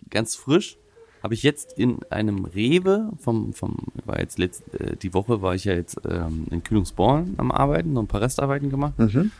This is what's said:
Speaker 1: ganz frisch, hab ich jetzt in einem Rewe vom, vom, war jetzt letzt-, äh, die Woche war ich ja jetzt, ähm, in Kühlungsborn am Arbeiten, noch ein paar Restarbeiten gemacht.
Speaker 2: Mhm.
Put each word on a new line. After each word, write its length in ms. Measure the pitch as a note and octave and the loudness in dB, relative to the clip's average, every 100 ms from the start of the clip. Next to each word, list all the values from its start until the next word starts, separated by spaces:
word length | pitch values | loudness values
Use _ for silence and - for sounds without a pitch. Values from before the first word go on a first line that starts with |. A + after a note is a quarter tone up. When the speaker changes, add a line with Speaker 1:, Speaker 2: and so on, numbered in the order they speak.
| - | -4
Speaker 1:
ganz 280 | - A2+ - | -2 -2 -4
frisch, 420 | - D#3+ G#3 - _ - - _ | 4 4 4 -10 _ -20 -20 _
hab 80 | - | -4
ich 100 | A2 | 2
jetzt 300 | D3 D3 - - | 2 2 -8 0
in 220 | B2 - - | 2 2 -4
einem 340 | - G#2+ G2+ | -2 0 0
Rewe 640 | F2+ F2+ A2+ F3 F#3 G3+ A3 F#3+ | -4 -2 2 2 4 2 0 -4
vom, 340 | - A2+ G#2+ | -2 0 -2
vom, 360 | A2 - - - - | -4 -6 -6 -6 -10
war 160 | - - | -6 -4
jetzt 180 | - - | -4 -2
letzt-, 340 | F2+ - - - | -4 -4 -12 -8
äh, 160 | - - | -6 -6
die 160 | F#2 | -2
Woche 300 | F#2 G2 A2+ | -2 0 0
war 140 | F#2+ F2+ | 2 0
ich 80 | |
ja 100 | G2+ | 0
jetzt, 260 | F2 F2 - - | -2 -2 -6 -4
ähm, 380 | E2+ E2 D#2+ E2 | -4 -2 -4 -4
in 100 | E2+ | -6
Kühlungsborn 720 | - G#2+ F#2 - G2 D3 F3 G3 | 0 0 0 2 2 4 0 -2
am 120 | B2+ | 0
Arbeiten, 420 | - C#3 D#3 E3 | 2 2 2 0
noch 100 | C3+ | 0
ein 40 | G#2+ | 0
paar 140 | G2+ | 0
Restarbeiten 500 | A#2 C3 C#3 C#3 C#3+ | 0 0 0 0 -2
gemacht. 260 | C3+ D3 - | -2 -2 2
Speaker 2:
Mhm. 320 | A2+ G#2+ G3+ - | 2 4 0 -2